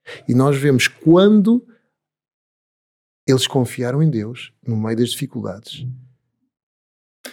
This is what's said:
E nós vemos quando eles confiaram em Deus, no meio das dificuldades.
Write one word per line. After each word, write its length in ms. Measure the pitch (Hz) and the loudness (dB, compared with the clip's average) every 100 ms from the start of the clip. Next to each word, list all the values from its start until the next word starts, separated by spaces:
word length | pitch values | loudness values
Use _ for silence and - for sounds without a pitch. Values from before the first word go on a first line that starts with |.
| - - - | -20 -12 -2
E 80 | |
nós 220 | 123 139 135 | 2 2 2
vemos 320 | 143 123 - | 0 0 0
quando 760 | - 156 175 202 214 202 240 - _ _ _ _ _ _ _ _ _ _ _ _ _ _ _ - | 0 4 6 6 4 4 0 -4 _ _ _ _ _ _ _ _ _ _ _ _ _ _ _ -2
eles 200 | 131 - | 0 0
confiaram 560 | 135 117 - 123 139 | -2 -4 -4 -4 0
em 80 | 160 | 0
Deus, 420 | 117 107 127 - _ 120 | 0 -6 -12 -20 _ -6
no 100 | 110 | -4
meio 200 | 110 113 | -2 -2
das 140 | 120 | -2
dificuldades. 760 | - 135 117 104 98 - - 127 - - _ _ _ _ _ _ _ _ _ _ _ - | -4 -10 -8 -10 -12 -18 -14 -14 -14 -20 _ _ _ _ _ _ _ _ _ _ _ -20